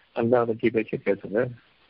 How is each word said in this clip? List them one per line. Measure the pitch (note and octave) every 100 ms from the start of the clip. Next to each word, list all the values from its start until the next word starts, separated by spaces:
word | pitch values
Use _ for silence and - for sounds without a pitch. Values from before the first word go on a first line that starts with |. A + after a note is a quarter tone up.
| _
அல்லாஹ் | - A#2 B2 A#2
பத்தி | A2+ A#2
பேச்சு | A2+ A2 -
பேசுங்க. | - G2 - G2+ B2+ A#2+ _ _ _